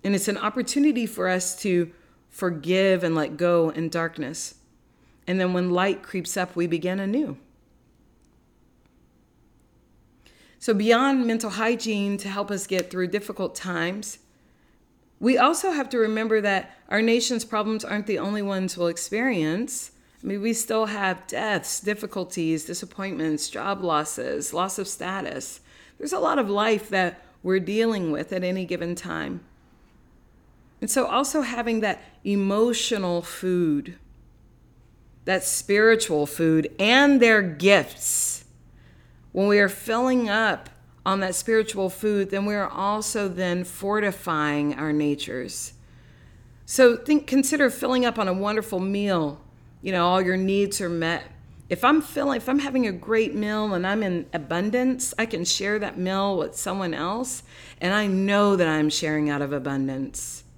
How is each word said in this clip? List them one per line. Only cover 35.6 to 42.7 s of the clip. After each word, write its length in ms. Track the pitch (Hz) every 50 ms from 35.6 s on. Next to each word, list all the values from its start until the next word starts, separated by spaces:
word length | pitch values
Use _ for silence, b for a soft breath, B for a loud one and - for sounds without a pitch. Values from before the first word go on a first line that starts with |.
| - - 202 202 214 226 226 220 226 - 170 151 147
food, 460 | 147 - - 165 160 160 160 151 - - -
and 420 | 196 214 240 262 285 285 285 262 240
their 200 | 233 220 214 196
gifts, 1040 | 180 156 143 165 196 202 185 139 - - - - - - - - - - - - - - - - b b b b b b b b b b b b b
when 160 | - 190 196
we 140 | 202 208 208
are 80 | 202 190
filling 600 | 190 - - 226 226 233 247 254 254 254 233 214
up 400 | 202 220 226 214 175 - - - - - - - - _ -
on 140 | 185 190 196
that 140 | 196 185 180
spiritual 540 | - - - 226 220 220 220 - 190 190 185
food, 420 | 185 - - 214 208 202 196 196
then 160 | 196 196 202
we 80 | 208 208
are 140 | 208 196
also 600 | -